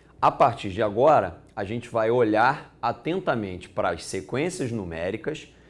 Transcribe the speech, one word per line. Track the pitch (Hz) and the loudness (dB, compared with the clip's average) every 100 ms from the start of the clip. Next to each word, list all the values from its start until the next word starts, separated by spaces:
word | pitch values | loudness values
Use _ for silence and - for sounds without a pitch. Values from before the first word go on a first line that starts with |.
| _ - | _ 0
A | 139 | 2
partir | - 139 117 104 | 4 4 2 -4
de | 95 | -2
agora, | 107 104 147 131 92 85 - | 0 4 6 6 4 -4 -14
a | - | -8
gente | 98 120 - | -6 -6 -4
vai | 117 110 | 0 2
olhar | 123 110 107 123 151 - - | 4 4 4 2 0 -8 -8
atentamente | 117 113 156 185 180 120 98 90 - | -6 -4 -6 -4 -2 -4 -4 -10 -8
para | - 98 | -4 -2
as | 87 - | -4 -6
sequências | 95 - 123 175 - 120 | -8 -6 -4 -4 -4 -4
numéricas | 113 87 80 92 110 151 156 - - | -6 -6 -6 -4 -4 -6 -10 -12 -20